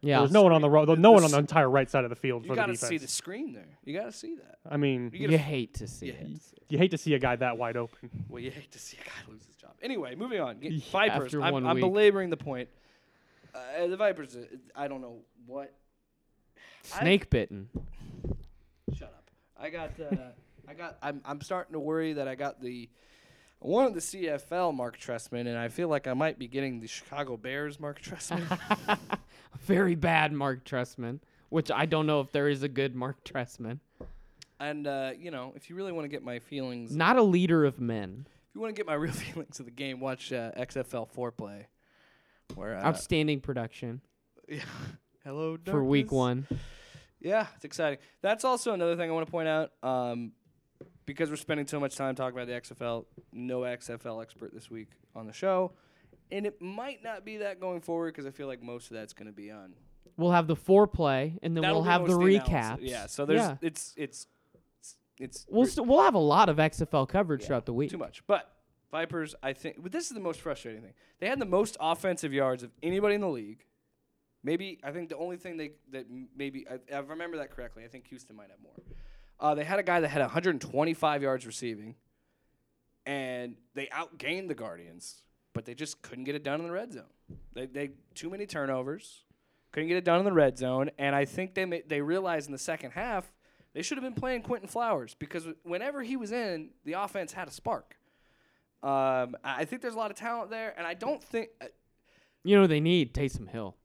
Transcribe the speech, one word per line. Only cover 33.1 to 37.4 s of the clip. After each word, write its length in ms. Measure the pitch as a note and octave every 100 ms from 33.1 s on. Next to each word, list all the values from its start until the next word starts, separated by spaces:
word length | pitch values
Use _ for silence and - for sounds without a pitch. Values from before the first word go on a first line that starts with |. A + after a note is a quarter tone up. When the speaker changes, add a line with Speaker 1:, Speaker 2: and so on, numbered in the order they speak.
| C3+
Speaker 1:
Trestman. 560 | - C3+ A#2+ - A2 C3 _ _ - - - _ - _
Speaker 3:
And, 280 | C#3+ D3+ C#3+
uh, 240 | C#3 C3+ B2+
you 120 | F3
know, 220 | C#3+ B2+ C#3+
if 140 | -
you 60 | F3
really 160 | G3
wanna 160 | E3+ D3
get 160 | C#3+
my 160 | B2 A#2+
feelings 560 | - C#3+ C3 A#2+ A#2 D3
Speaker 1:
Not 220 | E3 B3+
a 60 |
leader 420 | G#3+ F3+